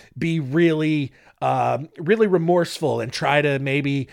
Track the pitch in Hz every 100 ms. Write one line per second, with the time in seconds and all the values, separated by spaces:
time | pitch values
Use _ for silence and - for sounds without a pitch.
0 | - - 165 165 131 156 170 156 156 151
1 | 135 _ _ - 131 131 120 123 151 -
2 | 165 220 214 180 165 175 165 - 151 117
3 | 117 - 143 147 147 139 139 139 139 139
4 | 131